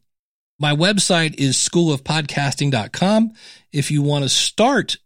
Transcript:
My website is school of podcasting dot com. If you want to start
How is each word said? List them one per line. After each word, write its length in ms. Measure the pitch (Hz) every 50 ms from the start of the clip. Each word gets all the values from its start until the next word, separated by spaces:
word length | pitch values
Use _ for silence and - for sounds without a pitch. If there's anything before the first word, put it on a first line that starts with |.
| _ _ _ _ _ _ _ _ _ _ _ -
My 160 | 151 147 147
website 600 | 147 170 202 214 196 - - 185 165 160 156 -
is 260 | - 139 135 123 -
school 320 | - - - 175 170 160
of 100 | 143 131
podcasting 680 | - - 151 160 151 139 - 147 143 135 - - 143 143
dot 220 | 131 110 101 -
com. 400 | - - 180 190 214 220 226 220 - - - - - - _ _
If 180 | - 147 135 -
you 120 | 151 143
want 220 | 143 147 147 143 139
to 40 | 127
start 680 | - - - - - - 214 262 285 214 151 - - - _